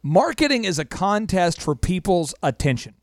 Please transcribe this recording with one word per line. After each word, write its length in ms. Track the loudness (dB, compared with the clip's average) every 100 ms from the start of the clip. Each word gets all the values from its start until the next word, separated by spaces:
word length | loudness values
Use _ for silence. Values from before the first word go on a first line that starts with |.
marketing 600 | 4 2 2 0 2 2 0
is 120 | -4
a 80 | -6
contest 760 | -2 0 0 0 2 0 0
for 140 | -4 -2
people's 600 | -2 -2 0 0 0 -4
attention. 520 | -4 0 0 -2 -6 -20